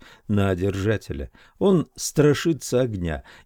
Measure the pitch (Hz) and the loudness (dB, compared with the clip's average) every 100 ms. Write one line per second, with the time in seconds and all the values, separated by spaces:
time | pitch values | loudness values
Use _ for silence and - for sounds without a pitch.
0 | - - - 101 98 90 98 98 101 104 | -20 -14 -2 0 2 0 -2 -2 -2 -2
1 | - 71 67 - - - 196 180 - - | -4 -10 -10 -14 -20 -2 2 2 0 -8
2 | - - 147 135 170 143 - 123 127 101 | -4 2 2 2 0 -2 -2 -2 -2 -2
3 | 87 73 - - | -4 -6 -8 -20